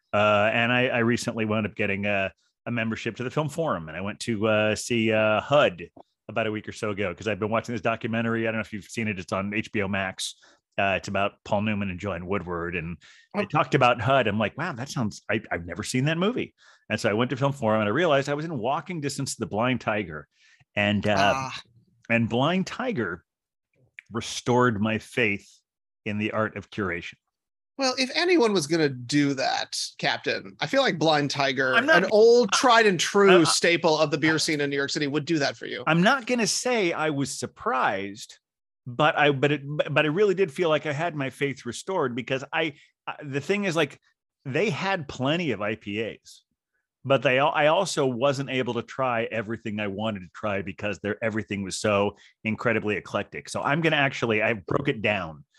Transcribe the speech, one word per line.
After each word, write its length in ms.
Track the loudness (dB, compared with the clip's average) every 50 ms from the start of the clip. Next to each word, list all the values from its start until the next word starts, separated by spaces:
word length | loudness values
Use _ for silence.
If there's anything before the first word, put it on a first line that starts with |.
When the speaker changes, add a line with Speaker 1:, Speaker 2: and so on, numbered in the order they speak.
| _ _ 2
Speaker 1:
Uh, 360 | 4 4 6 6 4 4 2 2
and 180 | 2 2 2
I, 160 | 2 2 2
I 120 | 2 2 2
recently 460 | 2 2 2 0 0 -4 -4 -2 -2
wound 200 | 0 0 0 -2
up 100 | -2 -4
getting 300 | -2 -2 -2 -2 -2 -2
a, 260 | 0 0 0 -2 -4 -6 _ _ _ _ _ -10
a 60 | -6
membership 460 | -4 -4 -4 -4 -4 -6 -6 -6 -6
to 60 | -6 -6
the 60 | -4
Film 200 | -4 -4 -4 -4
Forum, 380 | -4 -4 -2 -2 -2 -4 -6
and 100 | -8 -10
I 40 | -8
went 180 | -8 -8 -8 -8
to, 260 | -6 -4 -2 0 2
uh, 280 | 2 4 4 2 2 0
see, 360 | -2 -2 -2 0 0 2 2
uh, 300 | 2 4 4 4 2 2
hud 420 | 2 2 4 4 4 4 2 -4 -12 -18 -20 -20 -20 _ _ _ _ -8
about 180 | -4 -4 -2
a 40 | -2
week 160 | -4 -6 -6
or 60 | -10 -10
so 180 | -6 -4 -4
ago, 220 | -2 -2 -4 -4 -4
'cause 140 | -4 -4
I've 120 | -4 -2 -2
been 100 | -2 -2
watching 240 | -2 -2 -2 -4 -4
this 80 | -4
documentary. 640 | -2 -2 -2 -2 -4 -4 -2 -2 -2 0 -2 -2 -2
I 40 | -2
don't 40 | -2
know 60 | -4
if 120 | -4 -6 -8
you've 120 | -12 -12
seen 220 | -10 -6 -4 -4
it. 120 | -4 -4 -6
It's 140 | -6 -4 -4
on 200 | -4 -2 -2 -4
H 180 | -4 -4 -4
B 100 | -2 -2
O 60 | -2
Max. 480 | -2 -2 -2 -4 -4 -6 -8 -10 -10 -10 _ _ -20 _ _ _ _ _
Uh, 180 | 0 0 2 0
it's 120 | 0 -2 -2
about 240 | -2 0 0 -2 -4 _ -6
Paul 180 | -2 -2 0
Newman 280 | 0 0 -2 -2 -4 -4
and 100 | -6 -6
Joanne 260 | -6 -6 -6 -6 -4
Woodward, 500 | -4 -4 -4 -4 -4 -6 -6 -4 -4 -6
and 220 | -6 -6 -8 -10 -12 -14 -20 -20 -20 _ _ -6
they 80 | -6 -4
Speaker 2:
Oh. 20 |
Speaker 1:
talked 300 | 0 0 0 2 2 4
about 260 | 4 6 4 4 2
hud. 260 | 2 2 4 4 2
I'm 120 | 2 0 0
like, 180 | 0 -2 -2
"Wow, 160 | -6 -8 -8 -8
that 160 | -8 -10 -8
sounds, 320 | -4 -4 -4 -4 -6 -8 -6 -4
I, 120 | -4 -4 -4 -6
I've 140 | -8 -8 -8
never 180 | -8 -8 -8 -6
seen 220 | -4 -2 0 0
that 120 | 0 0
movie." 360 | 0 -2 -2 -2 -4 -6 -8 _ _ _ -20 -20 _ _ -6
And 100 | -4 0
so 100 | 0 0
I 40 | 2
went 160 | 2 0 0
to 80 | 0
Film 160 | 0 0 -2 0
Forum, 280 | 0 2 2 2 4
and 60 | 2
I 40 | 2
realized 360 | 2 2 4 4 4 4 2
I 60 | 0 -2
was 120 | -4 -4
in 120 | -6 -6
walking 420 | -4 -2 -2 -2 -4 -4 -8 -8 -6
distance 360 | -6 -6 -4 -6 -6 -6 -6
to 40 | -6
the 80 | -6
Blind 320 | -4 -2 0 2 2 0 0
Tiger, 460 | 0 -2 -2 -2 -2 -6 -10 -14 -16 _ _ _ _ _ _ _ _ _ -2
and, 300 | 0 2 2 2 2 2
uh, 260 | 2 4 4 4 4 2
Speaker 2:
Ah. 260 | 0 -2 -8 -10 -12 -16 _ _ _ _ _ _ _ _ 0
Speaker 1:
and 180 | 0 0 2
Blind 400 | 2 2 2 2 2 2 0 -2
Tiger 560 | -4 -6 -6 -6 -4 -2 -2 -4 -4 -6 -10 _ _ _ _ _ _ _ _ _ _ _ _ _ _ _ -20 -14 -10
restored 680 | -8 -8 -8 -8 -10 -4 0 2 4 4 4 4 2 2
my 160 | 0 0 -2
faith 520 | -2 -6 -6 -2 0 0 0 0 -2 -8 -14 _ _ _ _ _ _ _ _ _ _ -8
in 120 | -6 -4
the 140 | -2 -2 -2
art 260 | -2 -2 -2 -2 -4
of 120 | -10 -14 -10
curation. 440 | -6 -4 -4 -4 -4 -6 -8 -12 -16 _ _ _ _ _ _ _ _ _ _ _ _
Speaker 2:
Well, 180 | -2 -2 -2 0
if 140 | -2 -2 -2 -2
anyone 360 | 0 2 4 4 6 4 4
was 160 | 2 0 0
gonna 220 | 0 2 2 2 2
do 440 | 0 -4 -4 0 2 2 2 2 2
that, 420 | 0 0 0 -2 -2 -4 -6 -6 -8 -8 -8 -6
Captain, 580 | -4 -2 -2 -2 -2 -2 -2 -4 -4 -6 -10 -8 -8
I 80 | -4
feel 140 | -2 0 2
like 180 | 2 2 0 2
Blind 320 | 2 4 4 4 2 0
Tiger, 420 | 0 0 0 0 0 0 2 2 2
Speaker 1:
I'm 120 | 2 4
not 180 | 4 4 4 4
Speaker 2:
an 60 | 4
old 400 | 6 8 8 8 8 6 4 2
tried 340 | 2 4 4 6 6 6 6
and 140 | 6 4 2
true 400 | 0 0 4 6 8 8 8 8
Speaker 1:
I, 20 |
I, 20 | 6
Speaker 2:
staple 520 | 6 2 2 2 2 2 2 2 2 4
of 140 | 4 2 0
the 60 | 0
beer 220 | 2 2 2 2 2
scene 220 | 0 -2 -2 -2
in 80 | -2 -2
New 60 | -2
York 140 | -2 -2 -2
City, 180 | -2 -2 -2
would 180 | -2 -2 -2 -2
do 140 | 0 0 0
that 160 | 0 -2 -4
for 80 | -6 -10
you. 180 | -10 -8 -4 0
Speaker 1:
I'm 140 | 2 4 4
not 260 | 4 4 4 2 0
gonna 200 | -2 0 0 0
say 440 | 0 -2 -2 -2 0 0 0 0 0
I 180 | 0 0 -2 -2
was 200 | -2 -2 -4 -4
surprised, 1080 | -6 -8 -10 -10 _ -6 -4 -2 0 0 0 0 0 -2 -4 -6 -10 -12 -16 -18 -20 -20 _ _ _ _ _ _ _ _ -16
but 320 | -6 0 2 2 4 4
I, 140 | 4 4 4
but 220 | 4 4 2 0 0
it, 80 | -2 -4
but 400 | -4 -4 -2 -2 0 2 2 2
I 40 | 2
really 260 | 2 2 2 2 2
did 160 | 2 0 0
feel 160 | 0 0 0
like 180 | 2 2 0 0
I 60 | -2
had 240 | -4 -2 -4 -4 -4
my 140 | -4 -6 -6
faith 360 | -4 -2 -4 -4 -4 -6 -8
restored 480 | -10 -10 -8 -6 -4 -2 -2 -2 -2 -2
because 300 | -4 -4 -4 -4 -4 -4 -4
I, 220 | -4 -2 -2 -4 -6 -10 _ _ _ _ -12
I, 80 | -12 -12 -10 -8
the 180 | -6 -6 -4
thing 220 | -2 -2 0 0 0
is, 120 | 0 0
like, 240 | 0 0 -2 -4 -10 _ _ _ _ _ _ _ _ -8
they 260 | -4 -2 0 0 0
had 380 | 0 -2 -2 -2 -2 -4 -6
plenty 440 | -8 -8 -4 -2 -2 0 0 -2 -2
of 100 | -2 -2
I 140 | -4 -4 -4
P 280 | -6 -8 -8 -6 -6 -6
As, 380 | -6 -10 -14 _ -20 -20 -20 _ _ _ _ _ _ _ _ _ _ _ _ 0
but 180 | 2 2 4 4
they 160 | 4 4 4
al-, 100 | 4 2
I 180 | 4 4 4
also 380 | 4 4 4 2 0 0 0 0
wasn't 440 | 0 2 2 2 2 2 0 -2 -2
able 260 | -2 -2 -2 -2 -2
to 80 | -4 -6
try 400 | -6 -4 -2 -2 0 0 0 -2 -2
everything 480 | -4 -6 -4 -6 -8 -8 -8 -6 -6 -4
I 80 | -4
wanted 320 | -4 -4 -4 -4 -4 -4 -6
to 100 | -8 -14 -12
try 260 | -6 -4 -4 -4 -4
because 380 | -4 -6 -8 -6 -6 -6 -6 -4
their, 240 | -4 -6 -4 -2 -4
everything 400 | -4 -2 -4 -4 -4 -6 -6 -6
was 140 | -6 -6
so 380 | -2 0 2 2 2 2 0 -2 -6 -14 -20 _ _ -4
incredibly 520 | -4 -2 0 0 0 2 2 0 -2 -2
eclectic. 540 | -4 -4 -4 -4 -6 -6 -6 -10 -14 -12 -8
So 120 | -6 -4
I'm 200 | -2 -2 0 0
gonna 140 | 0 0 2
actually, 480 | 2 0 0 -2 -2 0 0 2 2 2
I 100 | 0 -2
broke 340 | -2 -2 -2 -2 -2 0
it 140 | -2 -2 0
down 440 | 0 -2 -2 -2 -4 -8 -12 -14 -20 _ _